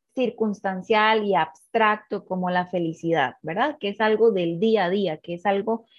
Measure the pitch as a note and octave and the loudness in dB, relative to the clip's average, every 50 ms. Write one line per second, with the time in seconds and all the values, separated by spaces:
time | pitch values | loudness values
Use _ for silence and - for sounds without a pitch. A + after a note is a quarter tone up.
0 | _ _ - C4 B3+ G#3+ - - A3 G#3+ G3 - - F#3+ F#3+ F#3 F3+ - A3 G#3+ | _ _ -4 -2 -2 -2 -2 -2 -2 -2 -4 -4 -6 -6 -6 -6 -2 0 2 2
1 | G#3+ A3 A3 A3 G#3 G3+ F#3+ E3+ D#3+ - - - _ _ - A3 A3 G#3 G#3+ G#3+ | 4 4 2 2 2 2 2 2 0 0 -4 -16 _ _ 0 2 2 2 2 0
2 | - - G#3 G3 - - F#3 F#3 F3+ F3+ F3+ F3+ F3 F3+ - F3+ E3+ E3 E3 - | -4 -8 -10 -8 -6 -6 -6 -4 -2 -2 -2 -2 -2 -2 -4 -4 -4 -4 -6 -4
3 | - E3 D#3+ D3+ C3+ B2 - _ - D3+ E3+ G#3 C4 D4+ D4 - - G3+ G3+ A#3 | -2 -2 0 0 0 -2 -4 _ -10 -8 -4 -2 -2 -2 -4 -6 -8 -8 -4 -2
4 | A3 A3 G#3+ G#3 A3+ A#3 G3+ F#3 F3 E3+ E3+ E3 G#3+ A3+ A3 G#3 F#3 F3 F#3+ G#3 | 0 0 2 4 4 4 4 2 0 -2 -2 0 0 2 2 2 2 0 0 0
5 | G3 E3+ D#3 D#3 - - F3 F3 - G#3 G3 G3 G#3 A3+ A3+ A3+ - _ _ | -2 -2 -4 -6 -8 -10 -10 -6 -2 -2 -2 0 -2 -4 -4 -6 -6 _ _